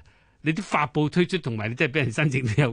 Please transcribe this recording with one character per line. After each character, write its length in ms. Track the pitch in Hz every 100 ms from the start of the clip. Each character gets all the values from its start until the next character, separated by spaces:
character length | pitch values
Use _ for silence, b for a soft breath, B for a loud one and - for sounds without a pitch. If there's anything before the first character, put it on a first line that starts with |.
| - b b b
你 120 | 151
啲 80 | 165
發 240 | - 156 147
布 240 | 151 151
推 160 | 175 175
出 120 | 180
同 180 | 131 110
埋 100 | 107
你 80 | 123
真 140 | 151
係 40 |
俾 40 | 143
人 80 | 120
申 180 | 110 156
請 160 | 139 120
都 180 | 107
有 80 | 131